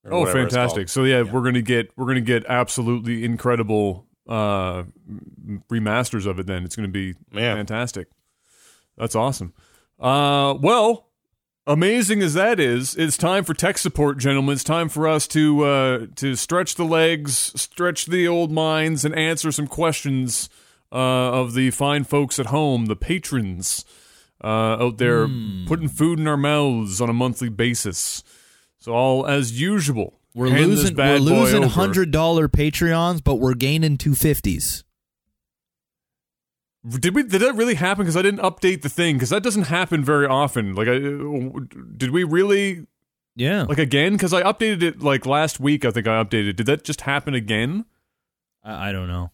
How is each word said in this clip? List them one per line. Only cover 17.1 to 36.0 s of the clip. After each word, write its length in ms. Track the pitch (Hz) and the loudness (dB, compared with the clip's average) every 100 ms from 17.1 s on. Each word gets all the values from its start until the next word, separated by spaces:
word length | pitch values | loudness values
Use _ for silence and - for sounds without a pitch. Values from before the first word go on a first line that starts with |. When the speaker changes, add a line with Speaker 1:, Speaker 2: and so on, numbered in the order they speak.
| 160 147 123 - | 0 -4 -4 -4
Speaker 2:
stretch 500 | 131 - - 175 156 - | -6 -10 -4 -4 -2 -2
the 200 | 180 170 | 0 2
old 240 | 170 165 | 2 0
minds, 540 | 156 160 156 160 160 | 0 0 0 0 -2
and 100 | 151 | -2
answer 380 | 156 160 160 156 | -2 -2 -2 -4
some 140 | 143 143 | -4 -6
questions, 800 | - 165 156 143 131 127 - - _ _ _ _ | -2 -2 -2 -4 -2 -2 -6 -8 _ _ _ _
uh, 40 | 123 127 127 127 | -2 0 2 0
of 220 | 127 123 | 0 0
the 180 | 120 131 | 0 0
fine 320 | - 139 147 | 2 0 0
folks 360 | 131 143 139 - | 0 0 0 -2
at 80 | 117 | -2
home, 400 | 143 151 123 110 | 0 2 0 0
the 100 | 107 | -4
patrons, 880 | - 180 - 135 101 90 92 - - - _ _ _ _ | -4 -4 -2 -4 -4 -6 -6 -6 -10 -20 _ _ _ _
uh, 40 | 107 110 110 110 | -4 0 0 0
out 140 | 123 110 | -2 2
there 300 | 120 156 143 | 2 2 2
Speaker 3:
Hmm. 380 | 123 110 95 | -2 -6 -6
Speaker 2:
putting 220 | 87 165 151 | -4 -2 -2
food 320 | - 160 165 | 0 0 2
in 80 | 156 | 0
our 80 | |
mouths 640 | 147 147 147 143 117 104 95 | 0 2 2 2 0 -2 -2
on 100 | 120 | 0
a 40 | |
monthly 340 | 117 127 113 123 | 2 0 -2 -6
basis. 760 | 104 120 117 104 87 - - _ - _ _ _ _ | -2 -2 0 -4 -4 -6 -8 _ -20 _ _ _ _
So 140 | - | -4
I'll, 320 | 117 131 131 | 0 2 2
as 360 | 135 143 120 117 | 2 0 -2 -2
usual, 580 | 170 208 143 117 95 _ _ | 0 0 0 0 -4 _ _
Speaker 3:
We're 140 | 120 127 | -2 2
Speaker 2:
hand 240 | 139 165 | 4 6
this 60 | 208 | 4
Speaker 3:
losing, 160 | 190 147 | 2 2
Speaker 2:
bad 240 | 139 143 | 4 6
Speaker 3:
we're 80 | 135 | 6
Speaker 2:
boy 60 | - | 6
Speaker 3:
losing 140 | - - | 6 4
Speaker 2:
over. 40 | 131 | 4
Speaker 3:
hundred 420 | 135 196 185 175 | 4 2 2 2
dollar 380 | 156 165 165 151 | 2 2 4 4
Patreons, 720 | 147 151 - 170 165 170 170 | 4 4 2 2 2 2 0
but 120 | 139 | 0
we're 180 | 123 127 | 2 2
gaining 440 | 120 131 156 160 139 | 2 2 2 2 2
two 160 | 151 | 0
fifties. 680 | 135 156 139 101 73 - - _ _ _ _ _ _ _ _ _ _ _ _ | 2 2 0 -2 -2 -4 -6 _ _ _ _ _ _ _ _ _ _ _ _